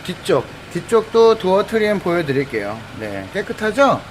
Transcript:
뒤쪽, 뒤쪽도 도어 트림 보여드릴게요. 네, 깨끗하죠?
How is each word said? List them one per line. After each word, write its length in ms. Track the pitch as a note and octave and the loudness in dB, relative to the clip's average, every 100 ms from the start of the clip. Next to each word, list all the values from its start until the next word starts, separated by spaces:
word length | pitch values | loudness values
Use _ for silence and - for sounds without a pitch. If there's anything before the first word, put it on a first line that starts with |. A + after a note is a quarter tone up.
뒤쪽, 420 | - F3+ - D#3 - - - | -10 -10 0 0 0 -14 -10
뒤쪽도 640 | F3 - A3+ A3 A3+ A3+ A3 | -10 0 0 2 4 6 6
도어 280 | F#3 F#3+ G#3 | 2 2 2
트림 320 | A3+ G#3+ G3+ | 0 0 0
보여드릴게요. 760 | F3+ E3+ D3+ C3+ C#3 A2+ G2+ A2 A2 - | 0 0 0 0 0 -4 -4 -8 -12 -10
네, 280 | G#2+ G2 G2 | -8 -8 -8
깨끗하죠? 680 | F#3+ G#3+ A3+ G#3+ G#3 C#4 C3+ - | -8 -6 -4 -2 4 4 4 -2